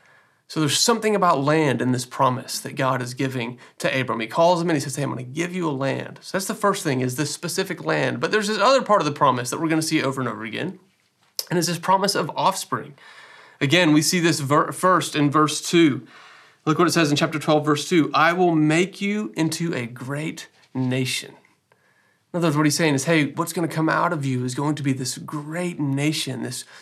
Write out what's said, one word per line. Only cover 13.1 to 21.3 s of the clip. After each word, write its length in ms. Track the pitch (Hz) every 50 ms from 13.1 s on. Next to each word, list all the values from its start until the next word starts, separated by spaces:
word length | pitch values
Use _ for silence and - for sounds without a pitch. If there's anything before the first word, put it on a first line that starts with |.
| - - - - - - - - - -
Again, 320 | 143 135 147 180 180 156 151
we 80 | 151
see 180 | 156 - 185 180
this 200 | 160 156 147 -
ver-, 320 | 143 131 190 - - -
first 440 | 143 - - 185 185 170 - - -
in 140 | 151 147 143
verse 320 | 131 151 151 147 - -
two. 440 | - - - 170 170 147 123 - - - - - - - - - - _ _ _ -
Look 120 | - 151 160
what 80 | 175
it 60 | 160
says 180 | - 170 160 147
in 60 | 147
chapter 220 | 143 - - 160 147
twelve, 260 | - 170 156 151 143
verse 240 | 151 147 143 - -
two. 220 | 185 165 143 -
"I 220 | - 143 156 165 175
will 200 | 185 180 175 165
make 460 | 156 151 151 156 165 190 190 - -
you 320 | 196 202 208 214 214 214 -
into 400 | 160 160 156 160 - 170 165 160
a 120 | 127 120
great 600 | 113 127 - 127 127 143 147 156 165 - - - - _ _ _ _ -
nation." 600 | 127 131 127 127 131 131 127 127 - - -